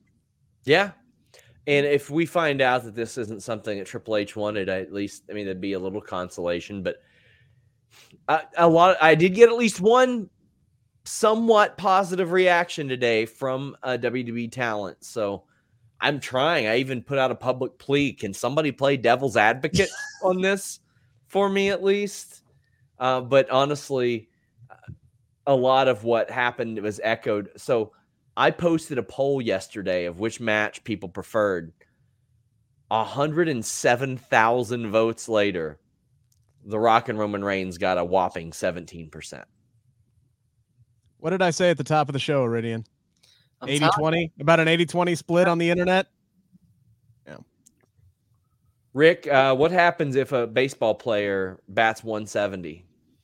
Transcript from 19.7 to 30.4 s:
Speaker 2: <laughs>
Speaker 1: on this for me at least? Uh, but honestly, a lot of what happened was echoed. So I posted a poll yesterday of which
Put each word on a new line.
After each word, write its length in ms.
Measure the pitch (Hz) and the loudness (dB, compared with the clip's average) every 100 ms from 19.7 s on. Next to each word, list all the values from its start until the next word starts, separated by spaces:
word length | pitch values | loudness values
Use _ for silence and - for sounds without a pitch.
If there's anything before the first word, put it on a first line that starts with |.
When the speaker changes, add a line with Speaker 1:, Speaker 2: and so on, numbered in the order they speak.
| 180 185 - - | 0 -2 -4 -14
Speaker 2:
<laughs> 160 | - | -4
Speaker 1:
on 180 | 190 185 | -2 0
this 400 | 190 196 - - _ _ _ _ _ | 0 -2 -6 -16 _ _ _ _ _
for 220 | 190 202 | -2 0
me 220 | 196 196 | 0 0
at 120 | 196 | 0
least? 600 | 196 202 202 - - - _ _ _ _ _ - | 0 0 -2 -8 -18 -20 _ _ _ _ _ -4
Uh, 220 | 127 131 | -2 -2
but 280 | 123 135 131 | 4 4 4
honestly, 800 | 131 139 143 - 135 123 117 110 _ _ _ - - - - _ _ _ _ - | 2 2 -2 -6 -4 -2 -4 -8 _ _ _ -20 -20 -20 -20 _ _ _ _ 0
a 80 | |
lot 340 | 135 127 131 131 | 2 4 4 4
of 160 | 113 | 0
what 260 | 113 117 - | 0 0 0
happened 480 | 120 123 - 117 110 | -2 -2 -2 -6 -6
was 200 | 104 98 | -6 -4
echoed. 460 | 110 113 123 104 98 - | -4 -2 -2 -4 -6 -12
So 360 | - 123 104 _ _ _ _ - | -2 -2 -2 _ _ _ _ 0
I 140 | 139 | 0
posted 480 | 165 175 160 - 127 | 2 0 -2 -2 -8
a 40 | |
poll 380 | 104 - 139 139 | -6 -4 -2 -2
yesterday 640 | 113 95 - 107 92 90 | -2 -4 -6 -8 -4 -4
of 160 | 87 87 | -4 -4
which 200 | 110 - | -6 -4